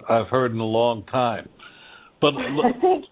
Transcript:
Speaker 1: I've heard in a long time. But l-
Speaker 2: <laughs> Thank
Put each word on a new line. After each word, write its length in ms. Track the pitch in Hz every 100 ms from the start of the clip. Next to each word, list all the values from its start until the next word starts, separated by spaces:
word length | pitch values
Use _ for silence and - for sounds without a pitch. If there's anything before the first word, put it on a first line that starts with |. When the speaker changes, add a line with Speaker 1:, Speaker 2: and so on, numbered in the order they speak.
| -
Speaker 1:
I've 180 | 113 98
heard 240 | 127 127
in 80 | 113
a 40 | 113
long 380 | 113 120 113 92
time. 440 | 131 120 98 - - - - - - - _
But 120 | 147 139
l- 280 | 127 143
Speaker 2:
<laughs> 180 | 247 247
Thank 240 | 359 330 -